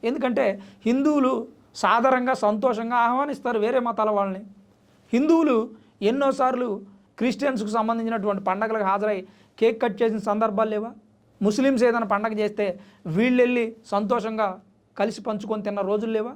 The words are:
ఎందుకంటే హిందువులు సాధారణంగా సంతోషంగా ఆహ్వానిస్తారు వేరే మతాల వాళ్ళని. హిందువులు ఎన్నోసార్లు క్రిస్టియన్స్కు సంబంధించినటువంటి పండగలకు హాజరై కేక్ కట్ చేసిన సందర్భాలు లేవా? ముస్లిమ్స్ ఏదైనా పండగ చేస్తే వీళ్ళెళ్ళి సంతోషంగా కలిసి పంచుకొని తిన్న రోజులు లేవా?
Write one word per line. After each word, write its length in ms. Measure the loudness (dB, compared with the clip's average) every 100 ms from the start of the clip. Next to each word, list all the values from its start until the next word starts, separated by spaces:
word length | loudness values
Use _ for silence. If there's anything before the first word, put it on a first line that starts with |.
ఎందుకంటే 580 | -2 -2 0 2 0 0 -10 -6 0
హిందువులు 640 | 2 4 4 2 0 -4 -14 _
సాధారణంగా 600 | -2 2 4 4 2 2
సంతోషంగా 640 | 0 0 2 0 0 -2 0
ఆహ్వానిస్తారు 640 | 2 0 -2 -4 -4 0
వేరే 200 | 2 0
మతాల 320 | 0 0 0
వాళ్ళని. 340 | 0 -2 -4 -12 -20 _ _ _ _ _
హిందువులు 580 | 0 4 4 4 2 0 -10 _ _
ఎన్నోసార్లు 800 | -2 2 0 2 0 0 -4 -6 -10 -20 _ -4
క్రిస్టియన్స్కు 500 | -2 0 -2 -2 -2
సంబంధించినటువంటి 760 | -2 -2 -2 -2 -2 -2 -2
పండగలకు 400 | -2 -2 -2 -2
హాజరై 420 | 0 0 0 -4 -6 -20 _ 0
కేక్ 240 | 0 2
కట్ 200 | -2 0
చేసిన 160 | -2 0
సందర్భాలు 520 | -2 0 0 0 -2
లేవా? 200 | -2 -6 -12 _ _ _ _
ముస్లిమ్స్ 420 | 0 2 2 4
ఏదైనా 220 | 2 2 0
పండగ 320 | 0 0 -2
చేస్తే 420 | -2 -2 -4 -4 -14 -16 -4
వీళ్ళెళ్ళి 680 | 0 2 4 4 2 -2 -6 -4
సంతోషంగా 720 | -4 0 -2 -2 -2 -2 -4 _ _ _ -4
కలిసి 240 | -2 -2
పంచుకొని 400 | -6 -6 -4 -4
తిన్న 180 | -4 -4
రోజులు 320 | -2 -2 0
లేవా? 200 | -2 -4